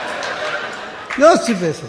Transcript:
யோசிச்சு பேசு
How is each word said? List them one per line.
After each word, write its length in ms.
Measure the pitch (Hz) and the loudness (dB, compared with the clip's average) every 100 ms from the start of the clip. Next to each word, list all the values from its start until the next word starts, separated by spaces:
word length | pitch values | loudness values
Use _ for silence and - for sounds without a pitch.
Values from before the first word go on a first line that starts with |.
| - - - - - - - - - - - - | -8 -6 -6 -6 -4 -6 -8 -10 -12 -12 -8 4
யோசிச்சு 360 | 302 349 - 196 | 6 6 4 0
பேசு 200 | 175 143 | -2 -4